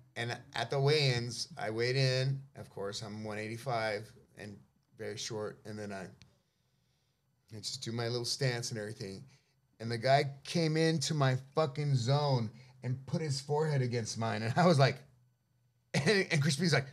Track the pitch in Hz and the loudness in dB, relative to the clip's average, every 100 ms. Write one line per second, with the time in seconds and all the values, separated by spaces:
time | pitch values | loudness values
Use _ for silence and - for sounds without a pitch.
0 | - 117 120 120 - 113 120 143 139 156 | -14 -8 -6 -8 -6 -6 -2 2 4 6
1 | 139 120 120 113 - 123 101 110 120 135 | 4 2 -2 -6 -8 -6 -4 0 0 2
2 | 131 131 135 135 - - 104 - 98 101 | 2 2 0 -2 -8 -16 -14 -10 -8 -8
3 | 107 107 107 104 107 117 131 117 110 104 | -10 -10 -8 -6 -6 -8 -4 -2 -2 -4
4 | 113 - _ - 104 101 - _ _ - | -8 -20 _ -16 -16 -16 -20 _ _ -12
5 | 107 107 - 107 104 - 107 107 104 98 | -10 -8 -6 -6 -8 -10 -12 -10 -8 -10
6 | 87 - - _ _ _ _ _ _ _ | -12 -16 -20 _ _ _ _ _ _ _
7 | _ _ _ _ _ 110 - - 117 117 | _ _ _ _ _ -12 -10 -8 -6 -4
8 | 117 120 117 - 135 120 117 110 104 120 | -2 -2 -2 0 0 0 -4 -6 -8 -8
9 | 98 95 - - _ _ _ - 113 117 | -10 -12 -16 -20 _ _ _ -10 -6 0
10 | 131 139 143 - - 175 160 160 160 160 | 4 4 2 -6 -4 0 2 4 2 2
11 | - 151 135 127 - 156 156 143 143 131 | 0 2 2 2 -2 0 0 0 0 2
12 | 113 143 147 127 110 - - - 123 - | 4 2 4 2 0 -8 -20 -8 -6 -6
13 | - 170 156 131 - 147 156 143 127 117 | -4 -2 -2 -4 -2 0 2 0 0 -2
14 | 110 110 113 107 113 143 175 139 127 - | -4 -2 -2 0 0 4 6 8 6 2
15 | - _ _ _ _ _ _ _ _ 156 | -8 _ _ _ _ _ _ _ _ 0
16 | 151 202 - 151 151 135 175 139 - | 4 4 4 2 2 2 2 2 0